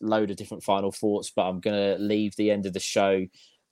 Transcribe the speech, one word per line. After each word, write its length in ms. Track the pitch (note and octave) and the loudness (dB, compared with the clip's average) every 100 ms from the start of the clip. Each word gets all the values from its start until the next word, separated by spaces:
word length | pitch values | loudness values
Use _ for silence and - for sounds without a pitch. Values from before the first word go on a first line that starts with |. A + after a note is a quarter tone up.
a 40 | G#2+ | 0
load 260 | A2 G#2 | 2 2
of 40 | F#2+ | -2
different 280 | G#2 F2+ - | -10 -6 0
final 260 | G2 G2 | 0 0
thoughts, 400 | - G#2+ G2+ - | -2 -2 -2 -2
but 140 | - F#2 | -2 0
I'm 140 | F#2 | -2
gonna 340 | G#2+ G#2 G2+ F#2 | -2 0 0 0
leave 380 | G#2 G#2+ G#2 G2+ | 0 0 0 0
the 160 | G#2 | 0
end 140 | G2+ G2 | 2 -2
of 80 | |
the 80 | F#2 | -4
show, 440 | - G#2+ G2 F#2+ F#2 - - _ _ | -2 2 2 2 -2 -10 -20 _ _